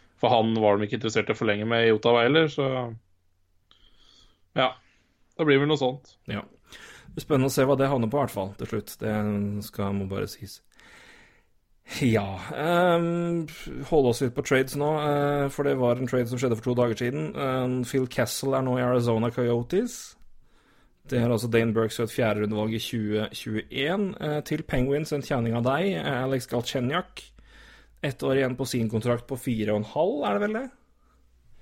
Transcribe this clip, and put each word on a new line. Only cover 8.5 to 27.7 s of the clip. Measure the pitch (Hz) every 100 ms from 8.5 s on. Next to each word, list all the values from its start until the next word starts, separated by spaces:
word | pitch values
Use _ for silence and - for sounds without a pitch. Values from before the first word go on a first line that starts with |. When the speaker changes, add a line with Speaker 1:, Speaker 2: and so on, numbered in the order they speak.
| 95
Speaker 2:
til | -
slutt. | 107 - -
Det | 110 107 104 101 101 101 101
skal, | - 98 101
må | 95
bare | 98 98
sies. | - 95 - _ - - - - - - _ _ _ _ _ -
Ja, | - 135 107 98 92 95 151
ehm, | 156 175 180 170 170 170 170 170 156 - - 131 113
hold | 160 127
oss | 117
litt | 131 123
på | -
trades | 131 131 143
nå, | 147 156
eh, | 147 143 143 143 139
for | - 143
det | 135
var | 123 123
en | 127
trade | 127 117
som | 123
skjedde | 131 110
for | 127
to | 120
dager | 120 107
siden. | 123 143 156 139
Ehm, | 139 131 127 127
Phil | 123 135 127
Kessel | - 117 - 139 131
er |
nå | 131 123
i | 123
Arizona | 123 120 113 117
Coyotes. | 120 120 120 120 180 247 - - - - - - _ _ _ _ _ -
Det | 127
er | 117
altså | 113 117
Dane | 113 117 110
Burke, | 113
så | - 107
et |
fjerderundevalg | - 113 107 104 107 107 110
i |
tjue | - 117 107 107 107 -
tjueén, | - 107 - 135 143 190 196 -
eh, | 156 151
til | - 151
Penguins, | - 131 127 143 156
en | 147 131
tjening | 135 117 117
av | 120
deg, | 139 196 185
eh, | 147 123
Alex | 135 135 -
Galchenyuk. | 123 120 135 123 165 - - - - - - -